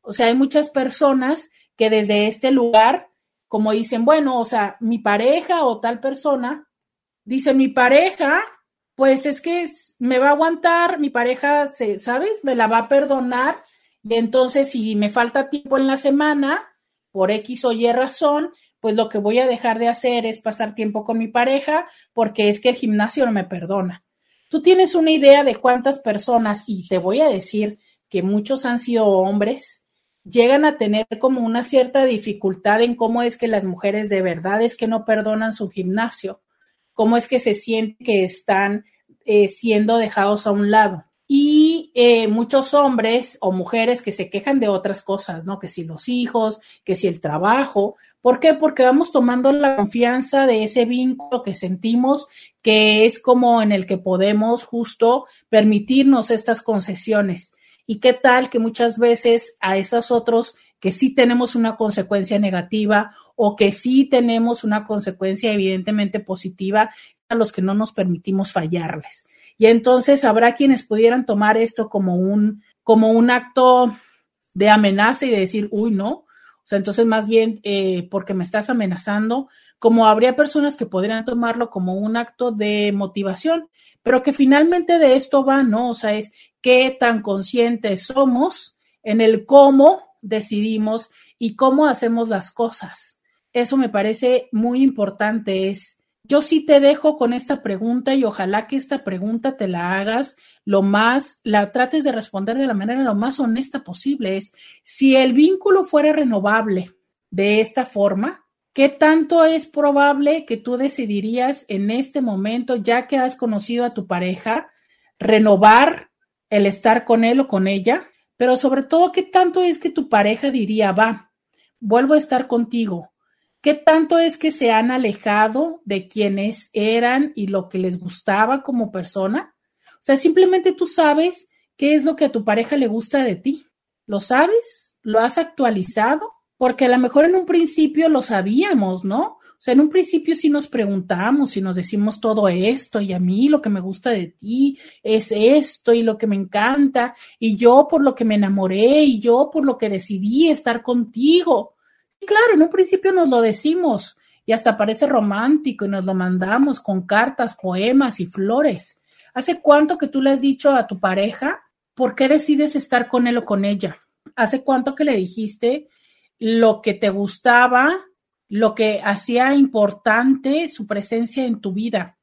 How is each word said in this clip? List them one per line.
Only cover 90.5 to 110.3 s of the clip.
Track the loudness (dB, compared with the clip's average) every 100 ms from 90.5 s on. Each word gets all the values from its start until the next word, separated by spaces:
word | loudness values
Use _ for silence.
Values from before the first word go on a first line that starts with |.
| -4 -2 -2 -4 -4 -8 _ _ _
y | -8 0
cómo | 0 2 2
hacemos | 0 -2 -2 -2
las | -6 -8
cosas. | -6 -6 -6 -16 -18 -20 _ _ _ _
Eso | -4 -2 -2
me | 0
parece | -2 -2 -2 0 0 -2
muy | -4 -2 2
importante. | 2 2 -6 -4 -4 -4 -4 -4 -4
Es, | -6 -14 _ _ _
yo | _ 0
sí | 2 -2 4
te | 6
dejo | 6 4 0 0
con | -2
esta | -2 -6 -6
pregunta | -4 -6 -4 -4 -2 0
y | -2
ojalá | -4 -4 -4 -4
que | -8
esta | -6 -8
pregunta | -6 -8 -6 -4 -6 -6
te | -6
la | -4 -4 -4
hagas | -2 -4 -6 -12 _ _ 0
lo | 0
más, | 2 2 2 0 -4 -10
la | 0 0 0
trates | -2 -2 0
de | -2
responder | -4 -8 -8 -6 -2
de | -2
la |
manera | -2 -4 -2
lo | -2 0
más | -4 -2
honesta | -2 -2 -6 -12
posible. | -12 -8 -6 -4 -4 -6
Es, | -8 _ -20 _
si | -16 0 4 4
el | 4
vínculo | 4 4 4 2 2 4
fuera | 2 2
renovable | 2 0 0 0 0 0 -4 -6 _ _ _ _
de | -4 0 2
esta | 0 -4 -4
forma, | 0 0 0 -6 -8 _ _ _
¿qué | 0 0
tanto | 4 4 4 2 4 4
es | 2 -4
probable | -2 0 4 2 2 0